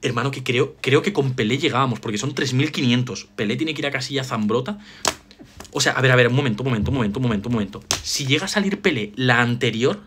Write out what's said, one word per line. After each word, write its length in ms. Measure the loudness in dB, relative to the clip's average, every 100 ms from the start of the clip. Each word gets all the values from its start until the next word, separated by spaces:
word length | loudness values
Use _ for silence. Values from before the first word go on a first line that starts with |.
hermano, 260 | -2 -2 -2
que 140 | -4
creo, 320 | -2 0 0 -2
creo 180 | 2 2
que 140 | 2
con 180 | 0 0
Pelé 240 | 0 0 2
llegábamos, 420 | 0 2 0 -2
porque 200 | -4 -4
son 160 | -4
tres 180 | -2 -2
mil 180 | 0 0
quinientos. 540 | 0 2 2 0 -6 -12 -6
Pelé 200 | -4 -2
tiene 160 | -2
que 80 | -2
ir 60 | -4
a 40 |
casilla 320 | -4 -2 -4
Zambrota. 560 | -4 -2 0 0 -2 -8 -10 -6 -4 -4 -14 -20 -20 -20 -8
O 80 | -2
sea, 120 | 0
a 100 | 2
ver, 100 | 4
a 40 | 6
ver, 120 | 6
un 80 | 4
momento, 260 | 0 -2
un 60 | -2
momento, 220 | -2 0
un 60 | 0
momento, 200 | 0 0
un 20 |
momento, 260 | 0 0 0
un 60 |
momento. 280 | -2 -2 -8 -6 -6
Si 240 | -4 -6 0
llega 180 | 0
a 40 | 0
salir 340 | 0 0 0
Pelé 320 | 0 0 -4 -2
la 240 | 2 4
anterior 600 | 4 2 0 0 0 -2